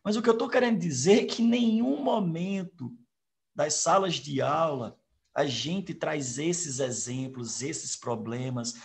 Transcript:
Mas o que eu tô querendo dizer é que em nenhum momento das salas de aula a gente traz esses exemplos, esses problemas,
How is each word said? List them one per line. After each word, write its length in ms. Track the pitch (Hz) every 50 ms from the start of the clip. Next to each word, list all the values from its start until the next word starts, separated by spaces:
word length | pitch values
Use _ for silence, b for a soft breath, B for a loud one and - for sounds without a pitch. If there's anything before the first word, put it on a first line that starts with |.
| B
Mas 140 | 202 214
o 40 | 233
que 80 | 220 233
eu 80 | 226
tô 120 | 233 277 -
querendo 300 | - 254 247 240 233 175
dizer 420 | 170 165 139 123 127 180 208 240
é 40 | -
que 160 | - - -
em 60 | 233
nenhum 560 | 233 233 247 240 226 220 226 240 262 277 285 277
momento 880 | 254 247 220 196 170 160 165 180 196 196 190 180 180 _ - 127 117 - - _ _ _ _ _ _ _ _ _ _ -
das 200 | - 147 151 151
salas 400 | - - 165 180 196 196 185 160
de 260 | - - 147 139 131
aula 560 | 123 135 147 160 165 160 143 127 117 104 - _ _ _ _ _ _ _ -
a 120 | - 151
gente 480 | 143 123 110 113 151 180 196 180 - 165
traz 420 | - 160 151 156 151 135 123 117
esses 420 | 135 151 170 175 170 - 147 127 127
exemplos, 840 | 135 123 113 110 - 123 123 131 131 131 131 123 120 110 - - 127
esses 320 | 151 170 - - - -
problemas, 800 | - - 123 117 110 107 110 117 123 127 135 127 120 117 - B B